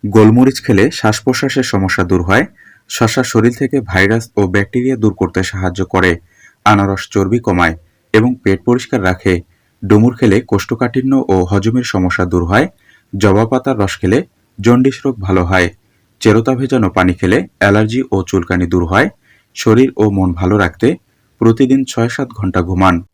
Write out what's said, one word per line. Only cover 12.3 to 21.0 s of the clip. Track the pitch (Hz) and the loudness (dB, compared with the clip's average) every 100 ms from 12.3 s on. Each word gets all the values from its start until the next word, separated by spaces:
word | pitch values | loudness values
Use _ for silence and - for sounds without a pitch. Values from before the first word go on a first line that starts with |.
| 87 | -2
হয়। | 85 104 170 _ _ _ _ 101 | 0 0 -2 _ _ _ _ 0
জবা | 101 98 113 | 2 2 2
পাতার | 127 135 117 | -2 -2 -2
রস | 98 - | -2 -2
খেলে | 92 117 185 _ _ - | -2 -2 -2 _ _ -2
জন্ডিস | 104 123 131 131 | 2 4 2 0
রোগ | 139 120 | -6 -6
ভালো | 92 95 | -2 0
হয়। | 87 92 87 - _ _ _ _ | 0 0 0 -4 _ _ _ _
চেরোতা | 110 107 117 | 2 2 0
ভেজানো | 127 131 131 98 | -4 -2 0 0
পানি | 95 90 | 0 0
খেলে | 87 92 120 190 _ | 0 0 -2 -2 _
অ্যালার্জি | 101 104 107 120 131 | 2 2 0 -4 -4
ও | 98 | -4
চুলকানি | 92 98 85 90 87 | -2 -4 -2 -4 0
দূর | 90 85 | -2 0
হয়। | 95 170 _ _ _ _ | 0 0 _ _ _ _
শরীর | - - 110 131 - | -6 0 2 2 0
ও | 107 | -2
মন | 98 95 | 0 -2
ভালো | 85 92 104 | -2 0 0
রাখতে | 90 - 113 180 | 0 0 -2 -2